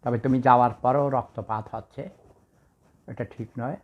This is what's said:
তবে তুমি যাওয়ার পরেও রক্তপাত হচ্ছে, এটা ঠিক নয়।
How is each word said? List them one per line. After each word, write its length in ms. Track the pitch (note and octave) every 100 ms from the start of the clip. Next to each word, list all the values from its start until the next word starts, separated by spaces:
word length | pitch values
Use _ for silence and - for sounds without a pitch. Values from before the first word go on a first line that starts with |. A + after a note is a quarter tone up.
তবে 160 | B2+ A#2+
তুমি 220 | C3+ C3
যাওয়ার 300 | C3 B2 B2 A2+
পরেও 260 | B2 C3+ C#3+
রক্তপাত 680 | C3 A#2 - G2+ A2 G#2+
হচ্ছে, 280 | A2+ - - F#3 - - _ _ _ _ _ _ _ -
এটা 180 | A2+
ঠিক 240 | - - A2+ -
নয়। 180 | A#2+ E3+